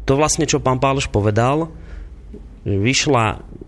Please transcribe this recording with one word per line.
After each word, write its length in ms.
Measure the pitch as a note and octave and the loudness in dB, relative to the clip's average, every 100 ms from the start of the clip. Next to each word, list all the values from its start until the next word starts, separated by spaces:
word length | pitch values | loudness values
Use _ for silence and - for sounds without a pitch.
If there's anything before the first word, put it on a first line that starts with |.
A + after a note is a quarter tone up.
to 160 | - C3+ | 2 4
vlastne, 260 | D3+ - | 2 2
čo 140 | C#3+ C#3+ | 0 0
pán 240 | C3 C3 | 2 2
Páloš 240 | C3+ C3+ - | 2 0 0
povedal, 640 | G#2 G#2 G#2 A#2+ D3 E3 - - - - - - - - - | 0 2 2 2 2 -2 -8 -14 -14 -14 -16 -16 -16 -18 -10
vyšla, 800 | - G2 G#2+ C3+ D3+ B2+ G#2+ - - - | -2 0 2 2 2 2 2 -2 -10 -16